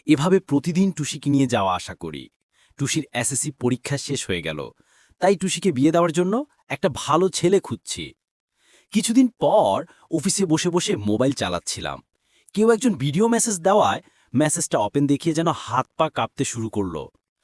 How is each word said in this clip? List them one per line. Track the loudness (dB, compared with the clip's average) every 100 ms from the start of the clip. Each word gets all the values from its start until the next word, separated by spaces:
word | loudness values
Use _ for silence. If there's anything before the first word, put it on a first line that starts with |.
| 2
এভাবে | 2 4 2
প্রতিদিন | 2 -2 0 0 0
টুসিকে | 0 -6 -4 0
নিয়ে | 2 2
যাওয়া | 0 0 -2
আসা | -6 -12
করি। | -10 -10 -14 _ _ _ _ -6
টুসির | -2 -2 -4
এসএসসি | -4 -4 -4 -6
পরীক্ষা | -4 -2 -2 -2 -6
শেষ | -4 -6 -4
হয়ে | -4
গেল, | -4 -8 -10 -16 _ _ _ _
তাই | 0 2
টুসিকে | -2 -2 -2
বিয়ে | 2 2
দেওয়ার | 4 2
জন্য | 0 0 -2 -4 _ -12
একটা | -4 -4
ভালো | -4 0 2 2
ছেলে | 0 2 2
খুঁজছি। | 0 -8 -8 -10 -12 -16 _ _ _ _ _ _ _
কিছুদিন | -2 2 4 2 2
পর | 4 4 4 0 -4 _ _
অফিসে | -2 -2 0 2
বসে | 2 2
বসে | -2 -2 -2
মোবাইল | 0 2 0
চালাচ্ছিলাম। | 0 -4 -4 -6 -8 -10 -10 _ _ _ _ _
কেউ | 2 4
একজন | 4 2
ভিডিও | 0 0 2 2
মেসেজ | 2 0 0
দেওয়ায় | 2 4 2 0 -8 _ _
মেসেজটা | 0 0 0 -2 -2
ওপেন | 0 0 2
দেখিয়ে | 0 0 0
যেন | 0
হাত | -2 -2 -4 -2 -2
পা | -2
কাঁপতে | -2 -4 -4 -4
শুরু | -4 -4
করল। | -4 -4 -6 -12 _ _ _